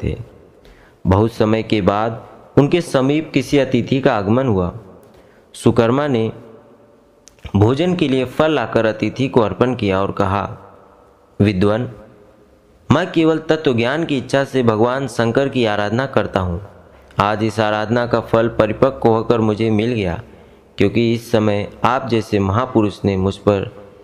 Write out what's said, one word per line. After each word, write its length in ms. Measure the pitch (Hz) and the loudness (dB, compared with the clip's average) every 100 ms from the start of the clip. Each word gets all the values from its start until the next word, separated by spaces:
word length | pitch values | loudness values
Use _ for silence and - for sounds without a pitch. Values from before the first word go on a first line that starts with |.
थे। 300 | - - - - - _ - - - _ - | -6 -8 -10 -20 -20 _ -20 -20 -20 _ 0
बहुत 240 | 95 113 | 2 2
समय 320 | - 107 110 | 0 0 0
के 180 | 110 107 | 0 0
बाद 460 | 92 101 113 117 - - - - | 2 0 -2 -6 -12 -20 -4 0
उनके 240 | 139 175 | 2 2
समीप 500 | 165 135 131 151 156 | 0 0 0 0 -2
किसी 240 | 143 120 143 | -4 0 0
अतिथि 420 | 131 123 117 135 | 2 0 0 0
का 180 | 139 113 | 0 0
आगमन 300 | 98 120 135 | 2 0 2
हुआ। 320 | 98 90 113 - - - - - _ _ | 0 -2 -6 -16 -20 -20 -20 -20 _ _
सुकर्मा 540 | - 120 113 113 131 147 | -2 0 2 2 2 0
ने 240 | 120 110 - - - - - _ _ _ _ _ _ - 98 | -2 -2 -6 -18 -20 -20 -20 _ _ _ _ _ _ -4 2
भोजन 400 | 107 135 180 180 | 2 2 0 0
के 120 | 147 | 0
लिए 180 | 131 123 | 0 -2
फल 260 | - 156 | 0 0
लाकर 340 | 147 113 117 110 | 0 0 0 0
अतिथि 420 | 107 107 - 131 | 0 -4 -2 0
को 140 | 135 | 2
अर्पण 340 | 104 90 123 123 | 2 2 -2 0
किया 260 | 104 95 | 0 0
और 100 | 98 | -2
कहा, 460 | - 98 98 95 104 - - - _ _ _ _ - | -2 -2 -2 -4 -10 -18 -20 -20 _ _ _ _ 0
"विद्वान, 500 | 101 92 101 107 120 - - - - _ _ _ _ _ - | 0 2 2 0 -4 -12 -20 -20 -20 _ _ _ _ _ 0
मैं 200 | 151 180 | 0 2
केवल 280 | 165 160 160 | 2 2 2
तत्व 340 | 156 156 147 | 0 0 0
ज्ञान 320 | 113 117 151 165 | 0 0 -2 -2
की 120 | 139 | -4
इच्छा 260 | 120 139 | -2 -2
से 200 | 139 135 | 0 0
भगवान 440 | 120 107 120 131 135 | 2 2 2 0 -4
शंकर 420 | - 117 117 139 | -2 -2 0 0
की 160 | 127 110 | 0 0
आराधना 400 | 104 104 113 135 | 0 0 -2 -2
करता 340 | - 95 98 | -2 -2 -2
हूँ। 280 | 90 85 101 - - - - - | -2 -4 -10 -20 -20 -20 -10 -2
आज 240 | 101 107 | -2 0
इस 160 | 110 110 | -2 0
आराधना 460 | 107 107 107 120 120 | 0 0 -2 -2 0
का 140 | 117 | -2
फल 280 | - 117 113 | 0 2 2
परिपक्व 600 | 113 110 110 135 135 117 | 2 0 2 0 2 2
होकर 320 | 113 110 120 | 2 2 2
मुझे 280 | 110 101 113 | 2 0 0
मिल 240 | 107 113 | 0 0
गया, 300 | 120 92 82 - - - - _ - | -2 -2 -4 -10 -20 -20 -20 _ 0
क्योंकि 360 | 101 113 117 | 0 2 0
इस 180 | 117 - | 0 0
समय 400 | 113 104 104 98 - | 0 2 0 -4 -2
आप 240 | 117 127 123 | 0 0 0
जैसे 320 | 113 104 104 | -2 0 0
महापुरुष 600 | 98 101 127 120 104 - 104 | 0 0 0 0 0 0 -2
ने 120 | 95 | 0
मुझ 200 | 95 95 | -2 -2
पर 380 | 104 101 104 - - - | 0 0 -2 -12 -20 -20